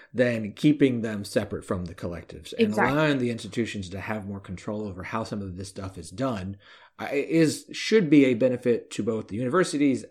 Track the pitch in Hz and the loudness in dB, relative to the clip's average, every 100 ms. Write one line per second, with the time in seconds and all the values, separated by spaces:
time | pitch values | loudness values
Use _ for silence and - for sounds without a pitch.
0 | - 110 123 113 104 104 151 143 135 120 | -12 0 0 0 -6 2 2 6 4 2
1 | 110 104 101 120 101 85 - 95 87 - | -2 -4 -2 -2 -2 -8 -4 -4 -4 -8
2 | 90 85 - - - - 220 214 151 147 | -8 -8 -12 -16 -12 0 0 2 2 4
3 | 151 139 120 113 101 120 107 104 90 95 | 2 2 0 -4 -6 -4 -4 -4 -8 -8
4 | 104 110 98 98 - 90 - 107 107 92 | -6 -6 -6 -10 -10 -10 -8 -6 -8 -10
5 | 90 113 110 107 98 90 98 - 95 92 | -8 -6 -6 -6 -8 -8 -10 -10 -12 -12
6 | 82 95 131 107 92 101 - - - - | -14 -4 -4 -4 -6 -10 -16 -20 -20 -12
7 | 107 143 - 165 151 - - - - 220 | -4 -2 2 4 4 2 -10 -8 2 4
8 | 151 147 131 113 127 123 123 113 - - | 8 6 6 6 2 2 2 2 0 -4
9 | 107 110 104 101 127 175 170 147 143 117 | -2 -2 -4 -4 0 2 2 4 2 2
10 | - | -4